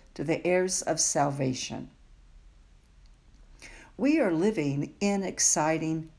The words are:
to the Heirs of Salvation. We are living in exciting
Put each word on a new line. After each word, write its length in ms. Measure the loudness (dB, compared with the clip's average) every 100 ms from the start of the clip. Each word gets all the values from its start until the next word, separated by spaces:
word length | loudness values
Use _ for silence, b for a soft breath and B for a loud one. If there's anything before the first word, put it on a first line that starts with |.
| B
to 100 | -6
the 220 | -2 0 2
Heirs 360 | 2 2 -2
of 180 | -2 0
Salvation. 880 | 0 2 0 0 -2 -2 -6 -10 -12 -18 -20 -20 -20 -20 -20 -20 -20 -20 _ -20 -20 -20 -20 -20 -20 -20 B B B B
We 240 | 2 4
are 100 | 4
living 600 | 2 2 2 0 -2 -4 -2
in 220 | 0 0
exciting 880 | -2 -2 0 2 2 0 0 -4 -6